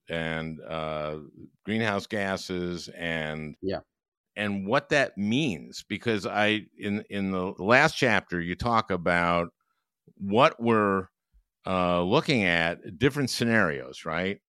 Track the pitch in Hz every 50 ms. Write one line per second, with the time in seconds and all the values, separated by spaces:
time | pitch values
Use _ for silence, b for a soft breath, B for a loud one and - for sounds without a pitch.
0 | _ - 82 82 80 80 80 80 80 80 78 76 - - 80 80 78 78 78 76
1 | 76 76 78 78 73 - _ - 65 67 _ _ - 98 107 110 117 107 101 101
2 | - - 113 104 98 95 95 90 - - 92 90 87 87 87 82 - - - 87
3 | 85 82 82 80 78 76 76 78 78 76 - - - 95 92 71 - _ _ _
4 | _ _ _ _ _ _ - 101 104 104 101 101 95 98 123 147 147 - 156 143
5 | 131 - - 95 101 104 117 139 165 131 87 71 58 60 - - - - 107 95
6 | - 120 110 101 87 117 98 104 104 107 107 107 - - _ - - 104 101 107
7 | - - 104 101 98 95 95 92 90 98 - - 90 104 120 135 151 156 - -
8 | 139 120 107 92 - - 87 87 85 87 90 - - 120 117 110 - - 95 90
9 | 82 90 87 87 87 87 87 85 87 87 _ _ _ _ _ _ _ _ _ _
10 | _ _ _ - 95 98 101 117 143 160 - - 117 117 113 110 104 101 98 95
11 | 92 - _ _ _ _ _ _ _ _ _ _ - - 92 92 90 87 87 87
12 | 87 92 113 156 170 - 139 117 98 87 85 85 82 85 87 - - - 92 78
13 | 117 143 135 143 135 113 - - 123 117 113 110 98 82 71 64 62 65 - -
14 | - 85 80 85 92 95 101 - _